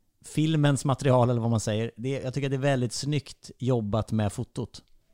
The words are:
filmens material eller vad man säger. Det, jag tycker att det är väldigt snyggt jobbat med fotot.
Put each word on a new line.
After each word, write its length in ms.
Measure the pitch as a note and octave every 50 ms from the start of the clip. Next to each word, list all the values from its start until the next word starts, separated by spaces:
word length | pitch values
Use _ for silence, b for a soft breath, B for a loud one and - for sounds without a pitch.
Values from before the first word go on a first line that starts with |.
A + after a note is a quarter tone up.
| _ _ _ _ -
filmens 600 | - - D3+ D3+ D#3 D#3+ D3+ D3 C#3+ C#3+ B2+ -
material 440 | D3 C3 - - C#3+ B2+ B2+ A#2+ A#2+
eller 120 | B2 A#2
vad 80 | A2+ A#2
man 80 | A#2 A2
säger. 320 | - A#2 G#2+ G#2+ A2+ A#2 -
Det, 140 | - A2+ C3
jag 240 | C#3 C3 F#2 C3 B2+
tycker 140 | C#3+ C3+ C#3
att 40 |
det 60 | C#3 C3+
är 140 | C3 C#3+
väldigt 220 | C#3 B2+ B2 A2+ -
snyggt 580 | - - C#3 D3+ C#3+ - - - - - - - -
jobbat 540 | B2 A#2+ C3 A#2+ A2 G2+ G2+ A2 G2+ -
med 220 | - G#2+ G#2+ G2+ -
fotot. 480 | - A#2 - _ - A#2 - - - - _ - _ _ _